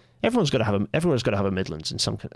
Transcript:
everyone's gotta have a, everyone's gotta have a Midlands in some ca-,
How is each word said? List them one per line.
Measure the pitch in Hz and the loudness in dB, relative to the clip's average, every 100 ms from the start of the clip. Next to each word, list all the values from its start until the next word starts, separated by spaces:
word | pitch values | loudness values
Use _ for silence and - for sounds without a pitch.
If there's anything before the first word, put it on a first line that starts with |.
| _ _ | _ _
everyone's | 226 247 147 | 0 2 2
gotta | 127 | 2
have | 113 101 | 2 0
a, | 101 | 0
everyone's | 151 170 127 | 0 2 2
gotta | 120 101 | 2 0
have | 98 | 0
a | |
Midlands | 92 95 78 78 | 0 -4 -6 -6
in | - | -4
some | - 107 | -4 -4
ca-, | - | -8